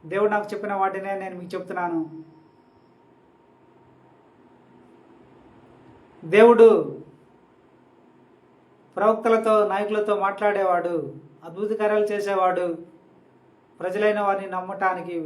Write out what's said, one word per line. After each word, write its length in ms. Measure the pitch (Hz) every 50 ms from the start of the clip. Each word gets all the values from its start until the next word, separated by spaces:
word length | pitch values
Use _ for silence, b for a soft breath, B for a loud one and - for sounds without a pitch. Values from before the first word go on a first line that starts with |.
| -
దేవుడు 280 | 160 175 196 208 208 208
నాకు 140 | 208 208 -
చెప్పిన 220 | - 202 214 202 202 196
వాటినే 300 | 190 190 190 196 196 196 196 196
నేను 140 | 190 190 185 180
మీకు 120 | 175 - 185
చెప్తున్నాను. 440 | 180 180 180 180 180 180 175 170 165 156 156 - - - - - - _ - _ _ _ _ _ _ _ _ _ _ _ _ _ _ _ _ _ _ _ _ _ _ _ _ _ - - - - _ _ - _ _ _ _ _ _ - - - - - _ - - - - - - - - - - - - - - - - - - - - - - - - - - - - - - -
దేవుడు 440 | 160 170 208 226 240 233 214 226 226 - - - - - - - - - - _ _ _ _ _ _ _ _ _ _ _ _ _ _ _ _ _ _ _ _ _ _ _ _ _ _ _ _ _ _ _ _ _ _ _
ప్రవక్తలతో, 560 | 170 196 220 220 214 - 233 226 220 220 220 214 214 208 196
నాయకులతో 420 | 190 196 208 208 214 214 208 214 208 202 190
మాట్లాడేవాడు, 680 | 196 196 - 208 208 208 202 196 185 180 175 170 175 175 160 139 135 139 - - - - - -
అద్భుత 240 | 165 165 185 208 208 226 220
కార్యాలు 280 | - 214 214 214 208 208 208
చేసేవాడు, 520 | 202 202 196 196 190 185 185 180 175 180 175 165 160 - - - - _ - _ _ _ _ _ _ _ _ _ _ _ _ _ _
ప్రజలైన 400 | 170 180 180 208 208 214 208 208 202
వారిని 220 | 196 196 190 190 190 185
నమ్మటానికి 600 | 185 180 185 196 190 196 185 180 180 165 170 175 165 156